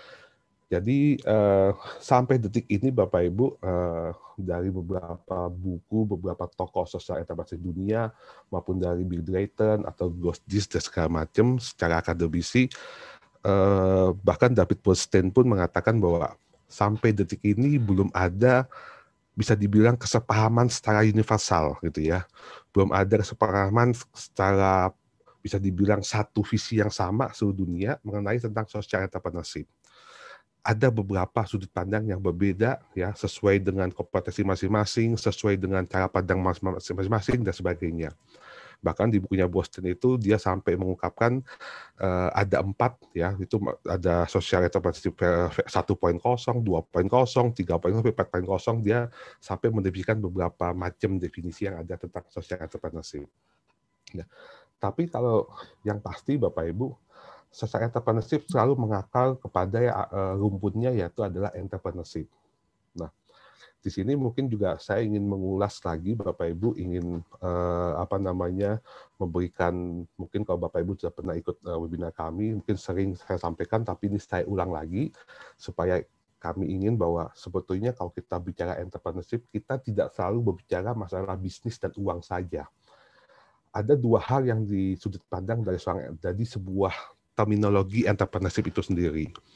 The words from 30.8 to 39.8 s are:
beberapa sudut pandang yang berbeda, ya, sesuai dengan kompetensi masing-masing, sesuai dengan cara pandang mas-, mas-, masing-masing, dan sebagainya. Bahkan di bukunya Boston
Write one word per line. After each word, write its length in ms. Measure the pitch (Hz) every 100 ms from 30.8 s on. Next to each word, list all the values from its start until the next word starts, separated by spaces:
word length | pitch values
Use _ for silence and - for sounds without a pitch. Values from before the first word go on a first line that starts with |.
| 131
beberapa 560 | 113 98 98 90 - 101
sudut 240 | 101 95
pandang 400 | - 95 104 110
yang 80 | 95
berbeda, 640 | 95 85 101 92 113 131 - -
ya, 160 | 90
sesuai 480 | - 90 - 101 98
dengan 320 | 98 95 90
kompetensi 480 | - - 95 - 101
masing-masing, 720 | 98 92 95 107 104 - 113
sesuai 480 | 113 110 - 104 98
dengan 240 | 92 95 90
cara 240 | 92 92
pandang 320 | 92 90 95
mas-, 160 | 92 87
mas-, 240 | 92 90
masing-masing, 640 | - 90 95 110 - 127 101
dan 80 |
sebagainya. 560 | - 90 85 87 82 78 - _ - - - - -
Bahkan 320 | 87 - 110
di 80 | 107
bukunya 240 | 92 95 90
Boston 400 | 90 87 -